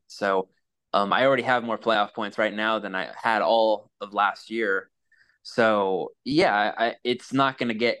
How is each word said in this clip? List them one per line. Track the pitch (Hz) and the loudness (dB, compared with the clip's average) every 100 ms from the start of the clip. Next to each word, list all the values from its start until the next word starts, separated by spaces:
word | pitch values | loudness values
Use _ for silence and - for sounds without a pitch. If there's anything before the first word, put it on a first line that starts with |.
| - | -16
So, | - 101 95 - _ _ _ _ | -4 0 0 -2 _ _ _ _
um, | 98 101 | 0 2
I | 92 | 2
already | 135 131 | 2 2
have | 120 123 | 2 0
more | 117 107 | -2 -4
playoff | 110 98 104 | 0 0 0
points | - 104 - | -4 -6 -2
right | 107 | -2
now | 104 110 110 | -2 -2 -2
than | 98 92 | -4 -6
I | 65 - | -6 -4
had | 117 110 | -2 2
all | 87 113 110 104 - - | 2 2 2 0 -6 -16
of | 104 | -6
last | 101 101 - - | 0 0 -2 -8
year. | 113 104 95 - _ _ _ _ _ | -4 -2 -2 -6 _ _ _ _ _
So, | - - 113 104 95 90 - - | -6 2 4 4 2 -2 -6 -10
yeah, | 123 151 180 | -4 2 2
I, | 104 104 - 117 | 2 0 0 -2
I, | - | -2
it's | 123 123 - | -4 -4 -2
not | 135 135 127 | 0 0 0
gonna | 120 | -4
get | 107 120 - | -2 -2 -2